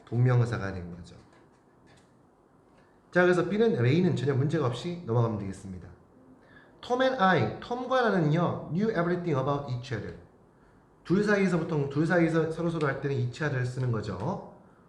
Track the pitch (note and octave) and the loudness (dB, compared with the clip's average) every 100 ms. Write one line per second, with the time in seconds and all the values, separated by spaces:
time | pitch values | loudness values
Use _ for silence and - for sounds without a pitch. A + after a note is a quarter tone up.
0 | - A#2+ B2 B2 A#2 G2 F#2+ F#2 F2 F2 | -6 2 4 4 2 -2 -6 -8 -10 -12
1 | - - - - - _ _ _ - - | -16 -20 -20 -20 -20 _ _ _ -20 -20
2 | _ _ _ _ _ _ _ _ _ _ | _ _ _ _ _ _ _ _ _ _
3 | _ F3 F3+ F3 - G#3 A3+ C#3+ A#2+ D#3+ | _ 4 4 4 2 2 2 4 4 4
4 | F#3 A#2+ C3+ B2+ B2 E3 B2+ - F3 F3 | 2 2 0 0 2 0 0 -2 -6 -8
5 | - A#2+ A2+ G#2 G2 F#2+ F#2+ F#2 - - | -2 0 0 -2 -6 -10 -12 -14 -16 -20
6 | - - - - - - - - - B3+ | -20 -20 -20 -20 -20 -20 -20 -14 -4 0
7 | C4 C4 F#3+ E3 A#2 - - B3 B3 B3+ | 2 2 4 4 2 -4 -8 -6 -2 0
8 | A#3 F#3+ D3 E3 D#3+ A#2+ - D#3+ A3+ E3+ | 2 2 2 2 0 -2 -4 -2 0 0
9 | E3+ F3 F3 C3+ C3+ C#3+ C#3+ B2 - G#2+ | 0 -2 -2 -2 0 -2 -4 -8 -6 -8
10 | G2 - - - _ _ - - _ _ | -8 -14 -18 -20 _ _ -20 -20 _ _
11 | - F#3+ G#3 G3+ F#3+ E3+ D#3+ D3+ C#3 C#3+ | 0 2 4 2 2 2 0 -2 -2 0
12 | E3 F3 E3 D#3+ D#3+ D#3+ E3+ E3 D3 C3 | 2 4 4 2 0 -2 -4 0 -2 -2
13 | C#3+ B2+ A#2+ - D3+ B2+ B2 C3+ B2+ A2 | -2 -2 -2 -4 -4 -2 -4 -2 -2 -2
14 | G2+ F#2 B2+ G3+ - - - - | -4 -4 -4 -6 -8 -20 -20 -20